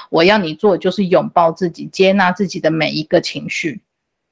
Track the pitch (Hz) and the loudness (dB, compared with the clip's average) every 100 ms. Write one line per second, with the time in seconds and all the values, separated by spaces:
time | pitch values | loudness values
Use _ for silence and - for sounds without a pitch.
0 | - 160 175 214 160 156 208 170 185 - | -4 2 4 2 0 0 0 2 -2 -2
1 | 185 170 220 175 165 160 175 - 151 - | 2 2 2 2 0 0 -6 -6 -12 0
2 | 190 196 180 180 190 170 156 160 151 151 | 2 4 2 0 -4 -2 -2 0 -2 -4
3 | 151 147 - - 151 - 165 110 _ _ | 0 -2 -2 -10 -10 -8 -8 -10 _ _
4 | _ _ _ | _ _ _